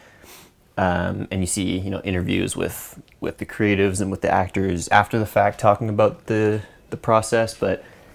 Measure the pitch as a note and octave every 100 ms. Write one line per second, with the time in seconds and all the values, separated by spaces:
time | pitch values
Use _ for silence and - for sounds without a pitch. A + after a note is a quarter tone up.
0 | - - - - - _ _ - F#2 F2
1 | F2+ G2 F#2+ F#2+ F2+ - F#2 F#2 G2 F#2+
2 | - F#2 F#2 F#2+ F#2+ F2 F2 - - -
3 | - _ - - - - G#2+ G2 G2 F#2+
4 | G2 F#2+ G2 F#2 F#2 G2 F#2+ F2 - G#2
5 | G2+ A#2 G#2+ G#2 G2+ - A2 G2+ A2 G#2
6 | G#2+ F2+ - A2 G#2+ G#2+ - - _ -
7 | - A2 G#2+ A#2 A2+ - F#2+ F#2+ - -
8 | -